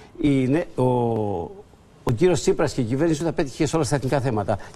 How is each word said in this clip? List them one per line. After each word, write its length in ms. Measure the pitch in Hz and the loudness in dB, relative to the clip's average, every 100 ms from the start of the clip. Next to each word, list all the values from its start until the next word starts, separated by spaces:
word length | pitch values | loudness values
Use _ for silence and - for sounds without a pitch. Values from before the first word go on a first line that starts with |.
| - - | -20 -2
Η, 80 | 147 135 127 | 2 2 2
ναι, 180 | 151 175 - | 0 -2 0
ο, 80 | 127 123 117 110 104 90 82 - - - - - | 2 2 0 0 -2 -4 -8 -12 -20 -20 -20 -8
ο 80 | - 113 | -4 2
κύριος 260 | 185 151 | 4 4
Τσίπρας 320 | - 180 151 | 2 0 0
και 80 | - | -2
η 20 | |
κυβέρνηση 360 | 110 135 170 151 | -2 0 0 0
του 60 | 165 | -2
τα 60 | |
πέτυχε 340 | 147 135 - 151 | -2 -4 -2 0
σε 100 | 165 | 0
όλα 100 | 147 | 0
στα 100 | 143 | 0
εθνικά 240 | 131 147 | 0 0
θέματα. 380 | 123 107 101 101 - | 0 -2 -2 -4 -6